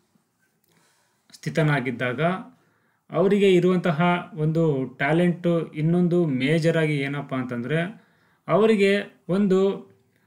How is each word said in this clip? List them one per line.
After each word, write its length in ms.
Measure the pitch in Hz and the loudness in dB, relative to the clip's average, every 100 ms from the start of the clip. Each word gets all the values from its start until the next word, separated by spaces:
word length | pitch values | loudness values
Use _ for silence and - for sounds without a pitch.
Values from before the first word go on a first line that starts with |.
| _ _ _ _ _ _ _ _ _ _ _ _ _ | _ _ _ _ _ _ _ _ _ _ _ _ _
ಸ್ಥಿತನಾಗಿದ್ದಾಗ 920 | - 160 151 151 143 123 117 127 123 165 185 - _ _ _ _ _ _ | -14 -8 -2 0 0 -4 -6 -6 -2 -2 -4 -10 _ _ _ _ _ _
ಅವರಿಗೆ 440 | 151 190 202 202 | -2 0 2 4
ಇರುವಂತಹ 760 | 180 180 180 175 151 175 180 - 165 | 4 4 2 0 0 0 0 -4 -4
ಒಂದು 480 | 156 160 165 135 | -2 0 0 0
ಟ್ಯಾಲೆಂಟು 880 | 127 - 143 160 175 175 175 170 156 | -4 -4 -2 2 2 0 0 -2 -2
ಇನ್ನೊಂದು 540 | 156 156 175 175 175 165 | -4 0 2 2 2 0
ಮೇಜರ್ 500 | 127 131 165 160 160 | 0 0 2 2 0
ಆಗಿ 200 | 156 147 | 0 -2
ಏನಪ್ಪ 380 | 139 143 139 | -4 -6 -6
ಅಂತಂದ್ರೆ 680 | 131 123 120 123 160 175 - _ _ _ _ - | -6 -6 -6 -4 -4 -4 -10 _ _ _ _ -2
ಅವರಿಗೆ 680 | 170 220 214 196 202 202 - - | 2 4 4 2 2 -4 -12 -4
ಒಂದು, 600 | 185 208 185 196 - - _ _ _ | 0 2 2 2 -2 -10 _ _ _